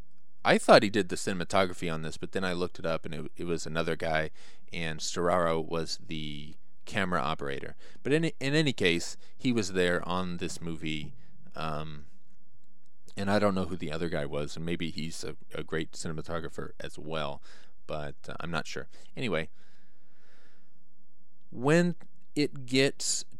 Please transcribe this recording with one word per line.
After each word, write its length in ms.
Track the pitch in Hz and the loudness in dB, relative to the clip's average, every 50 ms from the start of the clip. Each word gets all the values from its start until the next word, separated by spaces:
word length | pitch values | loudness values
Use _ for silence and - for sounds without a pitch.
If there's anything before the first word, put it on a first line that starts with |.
| - - - - - - - - - | -4 -4 -4 -4 -4 -4 -4 0 4
I 140 | - 160 220 | 6 6 6
thought 240 | - - 208 139 113 | 8 10 10 10 10
he 80 | 101 | 8
did 180 | 107 110 92 90 | 4 4 2 2
the 80 | - | 2
cinematography 760 | - - 110 98 87 85 - - 95 95 90 87 - - 85 80 | 0 0 0 0 0 0 4 6 6 6 4 4 0 0 0 0
on 100 | 80 80 | 0 0
this, 140 | 78 80 | -2 -2
but 160 | - - 87 - | -4 -4 -2 -2
then 120 | 95 95 | 0 0
I 80 | 90 87 | 0 0
looked 260 | 85 90 85 - - | 0 0 -2 -2 -2
it 80 | 85 | -2
up, 180 | 82 80 80 - | 0 0 0 -2
and 100 | 82 78 | -2 -4
it, 180 | 73 76 - - | -4 -4 -4 -4
it 80 | - 87 | -4 -2
was 220 | 85 85 80 - | -2 -2 -2 -2
another 280 | - 78 82 82 82 82 | -2 0 0 0 0 0
guy, 360 | 80 85 80 80 78 78 78 - - - - - - - - - | 0 0 2 2 2 2 0 -2 -4 -6 -4 -4 -4 -4 -4 -4
and 260 | 82 82 82 78 78 | -2 -2 -2 -2 -2
Storaro 680 | - - - 95 87 87 90 90 85 82 82 82 80 | -2 -2 -2 0 2 4 4 4 4 4 2 2 0
was 340 | 80 82 82 80 78 - - 76 | 0 -2 -2 -2 -2 -2 -4 -4
the 500 | - 85 78 76 76 73 73 73 76 78 - - - - - - | -4 -4 -4 -4 -4 -4 -4 -4 -6 -4 -4 -4 -4 -4 -4 -4
camera 360 | - - 107 98 90 90 76 | -2 0 0 0 2 2 2
operator. 560 | 64 73 78 - 71 69 69 65 - - - - - - - - - | 2 2 0 0 -2 -2 -2 -4 -4 -4 -6 -4 -4 -4 -4 -2 0
But 100 | 120 143 | 2 2
in, 120 | 160 165 | 4 2
in 300 | 160 - - 135 139 143 | 2 0 0 0 2 4
any 180 | 156 160 143 117 | 4 4 4 4
case, 440 | - 101 87 82 85 - - - - - - - | 4 4 4 4 4 2 -2 -4 -4 -4 -4 -4
he 160 | - - 131 120 | 0 2 2 4
was 200 | 117 101 101 95 | 2 2 2 4
there 340 | 92 90 87 87 82 85 85 | 4 4 4 4 2 2 0
on 300 | 90 92 92 90 87 85 | 0 0 0 0 -2 -2
this 220 | 87 82 - - | -2 -2 -2 -2
movie, 540 | 85 82 82 78 80 80 78 76 76 78 - - - - - - - - - | -2 -2 -2 -2 -2 -2 -2 -2 -2 -2 -4 -4 -4 -4 -4 -4 -4 -4 -4
um, 520 | 73 78 80 76 76 78 78 76 73 73 - - - - - - - - - - - - - - - - - - - - - - | -2 -2 -2 -2 -2 -2 -4 -4 -4 -4 -4 -4 -4 -4 -4 -4 -4 -4 -4 -4 -4 -4 -4 -4 -4 -4 -4 -4 -4 -4 -4 -4
and 140 | - 98 98 | -2 2 4
I 80 | 101 107 | 4 6
don't 160 | 101 104 95 | 6 4 4
know 120 | 95 92 | 4 0
who 100 | 85 92 | 0 -2
the 160 | 85 90 76 76 | -4 -2 -2 -2
other 160 | 82 85 82 | -2 -2 0
guy 180 | 87 78 71 | 0 0 -2
was, 300 | 71 71 73 73 71 - | 0 -2 -2 -2 -2 -2
and 100 | 82 82 | -4 -2
maybe 240 | 85 87 82 85 80 | -2 -2 0 -2 -2
he's 320 | - 78 78 82 80 - - | -2 -4 -4 -4 -4 -4 -4
a, 140 | 80 76 - - - - | -4 -4 -4 -6 -6 -4
a 80 | 80 76 | -4 -4
great 300 | - 80 80 82 - - | -2 -2 -2 -2 -2 -4
cinematographer 760 | - - 85 80 78 76 - 82 82 80 73 - - 69 73 76 - | -4 -4 -4 -4 -4 -4 -2 -2 -2 -2 -4 -4 -4 -4 -4 -4 -4
as 180 | - 73 - - | -4 -4 -4 -4
well, 420 | 76 76 80 78 76 71 71 69 - - - - - - - - - | -4 -2 -2 -2 -2 -2 -2 -4 -4 -4 -4 -4 -4 -4 -4 -4 -4
but, 280 | - 76 76 73 71 69 - - - | -4 -2 -2 -2 -2 -4 -4 -4 -4
uh, 60 | 67 - | -4 -4
I'm 100 | - 82 | -2 -2
not 160 | 85 80 - | -2 0 0
sure. 220 | - - 73 65 - - - - - - | -2 -2 -4 -4 -4 -6 -6 -6 -4 -4
Anyway, 320 | - 131 113 85 78 80 - - - - - - - - - - - - - - - - - - - - - - - - - - - - - - - - - - - - - - - - - | -2 -2 0 2 0 0 0 -2 -4 -4 -4 -4 -4 -4 -4 -4 -4 -4 -4 -4 -4 -4 -4 -4 -4 -4 -4 -4 -4 -4 -4 -4 -4 -4 -4 -4 -4 -4 -4 -4 -4 -4 -4 -4 -4 -4 -4
when 440 | - 113 120 143 156 170 175 175 170 - - - - - - - - | -4 0 2 6 6 6 6 4 2 0 -2 -4 -4 -4 -4 -4 0
it 320 | 147 147 - - 139 131 | 0 0 0 0 -2 -2
gets 580 | 123 127 131 135 143 - - - - - - - - - - | 2 4 6 6 4 4 2 0 0 0 0 -2 -4 -4 -4